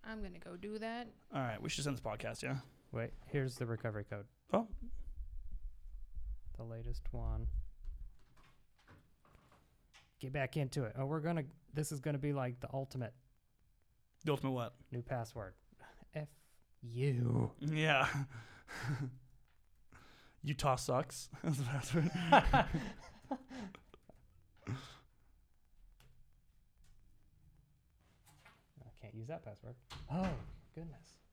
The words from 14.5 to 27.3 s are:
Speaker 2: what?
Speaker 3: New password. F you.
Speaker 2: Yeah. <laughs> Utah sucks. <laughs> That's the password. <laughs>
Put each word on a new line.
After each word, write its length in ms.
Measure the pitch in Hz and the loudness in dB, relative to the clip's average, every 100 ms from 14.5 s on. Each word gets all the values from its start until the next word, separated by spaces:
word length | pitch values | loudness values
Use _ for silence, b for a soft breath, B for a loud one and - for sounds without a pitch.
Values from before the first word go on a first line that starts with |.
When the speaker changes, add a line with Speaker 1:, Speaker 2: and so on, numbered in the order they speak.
Speaker 2:
what? 220 | 127 113 - - | 2 -2 -6 -8
Speaker 3:
New 100 | 123 | -8
password. 520 | 120 127 110 117 95 - - - B B - | -2 -4 -4 -6 -8 -10 -20 -20 B B -10
F 140 | 156 151 - - - - - | -8 -8 -12 -20 -20 -20 -16
you. 680 | 120 117 139 123 120 117 113 - | -6 2 4 6 4 4 2 0
Speaker 2:
Yeah. 460 | 147 156 156 139 120 143 135 117 B B B B 120 131 135 - - | 0 4 6 6 6 2 -2 -6 B B B B -2 -2 -2 -6 -18
<laughs> 1160 | - - - - - - - - - - - | -20 -20 -20 -20 -20 -20 -20 -20 -20 -20 -8
Utah 340 | 147 139 143 123 | -4 2 4 4
sucks. 540 | - 127 - - - - | 4 2 2 -8 -12 -2
<laughs> 60 | |
That's 140 | 160 135 | 0 2
the 60 | |
password. 460 | 123 135 - 165 165 | 2 0 2 2 4
<laughs> 520 | 180 170 254 - 254 - 160 202 - - - - 254 - 262 196 - - - - - - - - - 101 131 135 B - - - - _ - - - - - - - - - - _ _ _ - - - - - | 2 10 10 10 6 6 0 -2 -8 -16 -18 -6 -6 -6 -10 -10 -12 -20 -20 -20 -20 -20 -20 -20 -12 -6 -6 -8 B -20 -20 -20 -20 _ -20 -20 -20 -20 -20 -20 -20 -20 -20 -20 _ _ _ -20 -20 -20 -20 -20